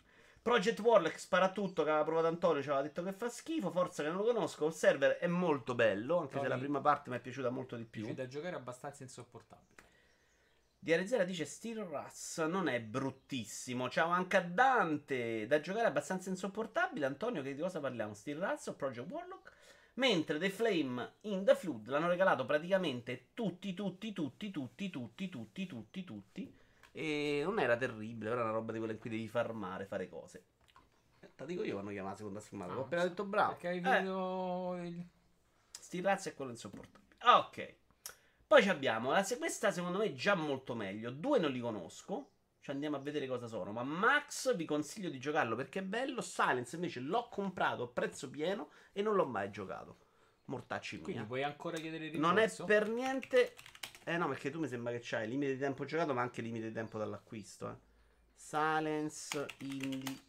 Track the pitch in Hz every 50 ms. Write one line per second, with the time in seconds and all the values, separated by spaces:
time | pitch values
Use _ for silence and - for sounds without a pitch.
0 | _ _ - - - - - - - 220 240 233 180 226 214 214 202 240 226 196
1 | 165 156 - - - - 190 180 185 185 185 214 202 180 - - 151 151 156 151
2 | 151 156 160 165 165 165 165 170 - 175 160 143 135 147 143 135 147 151 - -
3 | 175 190 190 - 233 240 - - - - 330 320 202 170 - 180 175 170 - -
4 | 147 151 175 190 208 233 240 214 165 139 - - 151 156 165 - - - 170 139
5 | 139 135 131 - - 175 175 180 180 170 147 131 120 - 123 117 117 110 95 101
6 | 113 135 170 175 160 135 - 139 139 127 127 127 131 143 143 135 135 147 143 139
7 | - 123 123 117 - 127 117 135 127 120 127 131 127 - 127 117 117 - - 117
8 | 104 117 143 127 131 127 131 147 156 180 170 139 123 127 123 - - 147 139 -
9 | 131 127 - - 117 - - 113 - - - - _ _ - - - - _ _
10 | _ _ _ _ _ _ _ _ _ _ _ _ _ _ _ - - - 160 170
11 | 190 202 254 233 180 175 190 170 196 - - - - 226 226 220 208 175 147 123
12 | 104 - - - - - - 165 160 156 175 196 185 147 123 120 113 107 107 131
13 | 131 135 123 - _ - 143 131 107 - - - - 131 123 123 127 127 - 180
14 | 165 170 175 180 185 185 - 190 175 175 175 185 254 269 254 233 190 165 151 147
15 | - - 143 123 120 117 113 110 107 - 147 151 151 170 196 220 233 196 139 147
16 | - - 185 185 185 196 185 185 - 190 196 214 220 - - 330 349 370 320 165
17 | 143 131 143 - 214 240 247 165 127 139 139 131 160 185 185 160 143 131 127 113
18 | 107 107 104 - - 147 147 151 175 233 294 294 - - - - 143 135 120 120
19 | 131 170 277 330 349 359 381 - - - - _ - - - - _ _ - -
20 | 262 262 208 165 151 - 151 151 180 196 190 - 226 226 196 165 143 131 123 123
21 | 113 113 - _ - 214 202 185 202 240 285 - - 170 131 110 104 113 135 147
22 | 165 175 180 170 190 190 160 123 131 113 143 151 160 175 190 190 180 156 123 123
23 | 117 127 120 120 - _ - - 233 185 175 - - 202 180 180 208 190 185 -
24 | - 220 196 - 156 131 - - 208 214 190 156 131 117 - - 196 190 - -
25 | 120 104 - - 196 185 - 123 113 - - 190 196 180 - 117 107 - - 190
26 | 180 - 110 101 - _ - - 262 - - - - - - _ - - - -
27 | 156 156 151 147 147 147 147 143 147 180 226 208 147 120 120 117 131 117 113 110
28 | 107 113 120 113 110 107 120 123 117 110 110 110 113 113 113 113 113 113 110 104
29 | - 123 110 110 113 107 107 120 117 113 113 113 98 90 95 95 98 - 104 98
30 | 95 - - 78 - - - - - _ _ _ _ _ _ - _ _ _ _
31 | _ _ _ - - - _ - 175 156 180 - 220 - 113 98 98 104 101 101
32 | 95 98 101 98 107 104 95 107 - - - 101 92 90 95 117 135 131 156 170
33 | 175 185 175 - 202 196 202 208 147 104 - - - 175 180 180 175 262 247 190
34 | 190 190 190 190 185 185 185 185 185 180 180 180 185 180 180 175 175 175 170 175
35 | 175 - _ _ _ _ _ _ _ _ _ _ _ _ - - - - - 175
36 | 180 196 196 190 - 156 - - 139 127 117 - - 104 - - - - _ -
37 | _ _ - - - 240 226 175 - - - - - - - _ _ _ _ _
38 | - - - _ _ _ _ _ _ - 311 277 202 196 180 147 131 123 110 113
39 | 120 - 156 190 196 - 247 294 330 - - - - 208 165 175 175 180 175 196
40 | - 190 143 123 123 196 202 170 156 151 139 127 - - 123 117 104 95 98 107
41 | 110 120 131 143 170 269 302 233 170 143 127 123 117 120 110 101 - 107 - -
42 | - - 185 269 269 - _ _ _ _ _ _ - - 139 139 147 151 147 135
43 | 135 147 147 147 135 127 127 120 120 113 113 104 92 98 107 117 123 139 156 175
44 | 208 - 285 294 294 - - - - 262 240 180 160 139 151 147 151 - - 220
45 | 185 170 143 131 123 147 151 156 135 117 110 117 139 - - 190 196 190 196 233
46 | 262 285 262 226 180 - - - 214 175 135 123 123 - - 165 175 151 - -
47 | 127 143 190 - - - - - 196 190 185 - 170 143 120 110 123 120 - -
48 | 208 208 - - - 131 135 139 151 180 202 226 285 - - - - - - 196
49 | 202 214 208 190 160 139 117 98 101 101 101 107 101 - 73 53 - - - -
50 | _ _ _ _ _ _ _ _ _ - 135 123 120 - 104 104 - - - 95
51 | 78 - 180 117 110 104 123 131 139 147 143 - - 170 165 160 156 160 160 165
52 | 156 156 151 165 151 165 180 208 226 220 - - 165 175 214 208 208 208 226 240
53 | 262 262 269 269 - - 262 247 247 - - - - - - - - - - -
54 | - - 165 170 175 147 131 - - 139 147 165 160 127 123 120 117 117 120 120
55 | 117 - 139 117 110 110 123 139 143 135 135 127 135 139 135 139 143 139 - 160
56 | 170 151 135 123 123 123 - - 113 117 117 113 110 113 110 113 110 107 - 110
57 | 104 101 101 101 - - 123 110 101 - - - 113 110 113 - _ _ _ _
58 | _ _ _ _ _ _ _ - - - - 151 151 156 156 156 156 156 151 151
59 | 151 156 151 - - - - 147 143 - - - 135 139 139 135 135 135 135 131
60 | 131 135 - - -